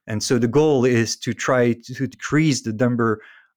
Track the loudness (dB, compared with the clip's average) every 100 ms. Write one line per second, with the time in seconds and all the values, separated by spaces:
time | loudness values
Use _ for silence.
0 | -8 -8 0 0 2 2 2 2 2 2
1 | 0 -4 -8 -6 -2 2 2 0 -8 -8
2 | -8 -8 -4 0 2 0 -4 -2 -2 0
3 | 0 -2 -8 -20 _